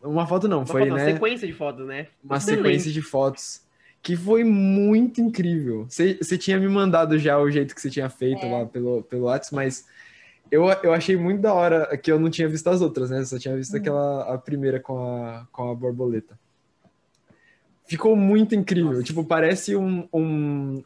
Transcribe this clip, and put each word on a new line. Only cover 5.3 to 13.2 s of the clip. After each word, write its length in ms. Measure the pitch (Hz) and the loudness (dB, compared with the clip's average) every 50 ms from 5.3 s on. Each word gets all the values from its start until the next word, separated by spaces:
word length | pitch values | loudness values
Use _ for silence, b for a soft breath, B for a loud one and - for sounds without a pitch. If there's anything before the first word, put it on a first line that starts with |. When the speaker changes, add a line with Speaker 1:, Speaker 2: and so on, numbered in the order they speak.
| 226 - 175 170 170 160 143 123 113 110 110 123 | 0 0 0 0 0 0 -2 -2 -4 -6 -6 -8
Speaker 1:
Você, 260 | - - 170 190 185 | -2 0 2 2 2
você 240 | - 160 - 185 175 | 0 -4 -4 -4 -4
tinha 220 | - 196 190 190 | 0 0 0 2
me 80 | 190 196 | 2 2
mandado 500 | 196 202 196 190 170 165 165 156 156 151 | 2 2 2 4 4 2 4 4 2 2
já 200 | 147 156 143 147 | 2 2 2 4
o 100 | 143 143 | 2 2
jeito 240 | 143 147 139 139 - | 2 0 -2 -2 -6
que 60 | - | -8
você 100 | - 139 | -8 -8
tinha 180 | 131 143 135 131 | -6 -4 -6 -6
feito 380 | - - 127 127 135 - - | -6 -4 -2 -2 -2 -2 -4
Speaker 3:
É. 60 | 120 120 120 | -4 -4 -4
Speaker 1:
lá 40 | 117 | -4
pelo, 360 | 113 - 123 120 123 123 117 | -6 -6 -6 -4 -2 -2 -2
pelo 220 | 107 - 127 123 123 | -4 -6 -6 -4 -2
Whats, 260 | 120 127 143 - - | 0 0 -2 -4 -6
mas 340 | 147 143 135 131 131 - - B B B B B B B B B B B B - | -4 -2 -2 -2 -4 -6 -14 B B B B B B B B B B B B 2
eu, 160 | - 151 170 185 196 190 - | 2 4 4 4 2 2 2
eu 80 | 170 | 2
achei 240 | 165 170 - - 190 | 2 2 2 0 0
muito 240 | 180 170 180 196 202 | 2 2 0 0 0
da 120 | 196 214 | 2 2
hora 460 | 202 175 175 175 165 160 156 - 147 139 | 2 4 4 4 4 2 0 0 -4 -4
que 140 | - 160 | 0 2
eu 60 | 156 156 | 2 4
não 100 | 160 165 | 2 0
tinha 180 | 160 - 165 156 | 0 0 -2 -2
visto 200 | 156 156 - 175 | -2 -2 0 0
as 120 | 180 180 | 2 2
outras, 300 | 180 151 - 131 127 127 | 2 0 0 -2 -4 -2
né? 80 | 131 | -4
Eu 80 | 135 | -4